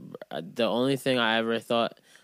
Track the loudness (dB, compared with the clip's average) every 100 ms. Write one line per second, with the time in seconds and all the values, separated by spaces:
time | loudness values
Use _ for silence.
0 | -16 -16 -12 -10 -8 -2 0 2 2 0
1 | 0 2 2 2 2 -2 0 0 0 -4
2 | -20 -20